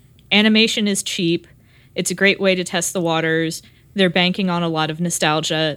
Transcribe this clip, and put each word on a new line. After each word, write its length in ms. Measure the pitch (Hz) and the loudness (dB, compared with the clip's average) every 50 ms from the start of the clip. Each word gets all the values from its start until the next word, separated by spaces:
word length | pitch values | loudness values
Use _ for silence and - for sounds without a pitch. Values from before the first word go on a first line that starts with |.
| _ _ _ _ _ _ | _ _ _ _ _ _
animation 560 | 196 208 214 220 220 220 220 220 - 240 208 | 2 4 4 4 4 4 4 2 2 -2 -2
is 160 | 208 196 196 | -2 -2 -2
cheap. 460 | - - - - 175 165 170 170 - - - _ _ _ _ _ _ _ _ | -4 -6 -4 -2 0 0 0 -2 -4 -10 -20 _ _ _ _ _ _ _ _
It's 160 | - 180 - | -6 -6 -4
a 20 | 180 | -2
great 240 | - 190 196 - - | 2 2 2 2 2
way 160 | 196 190 185 | 2 0 0
to 80 | 185 | 0
test 300 | 175 - - 170 165 - | -2 -4 -4 -4 -4 -4
the 80 | - 190 | -4 -2
waters. 600 | 165 165 160 160 160 160 160 165 165 160 165 - - - _ _ _ _ _ | -2 0 0 0 0 0 0 0 -2 -2 -6 -8 -14 -20 _ _ _ _ _
They're 140 | 202 190 180 | 0 2 2
banking 420 | 180 185 175 180 185 - 190 180 | 2 2 0 0 0 -2 -2 -2
on 120 | 175 175 | -2 -2
a 60 | 170 165 | -2 -2
lot 200 | 160 156 156 156 | -2 -2 -2 -2
of 120 | 156 160 | -2 -4
nostalgia. 760 | 175 170 - - 180 156 151 156 156 - 160 156 160 156 143 | -4 -4 -2 0 0 2 2 0 -2 -2 -2 -2 -2 -2 -4